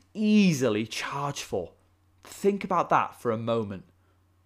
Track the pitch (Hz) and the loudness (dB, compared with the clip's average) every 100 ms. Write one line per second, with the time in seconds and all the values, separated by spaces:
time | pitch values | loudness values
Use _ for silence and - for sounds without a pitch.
0 | _ 202 214 214 190 139 123 107 113 - | _ -2 4 6 6 4 2 0 -2 -6
1 | - 143 143 - - 101 82 - _ _ | -8 -6 -6 -8 -6 -6 -6 -12 _ _
2 | _ _ - - 196 196 196 175 - 147 | _ _ -20 -2 0 0 0 0 2 2
3 | - - 120 113 117 117 101 92 - _ | 0 -4 -2 -2 0 -2 -2 -8 -14 _
4 | _ _ _ _ | _ _ _ _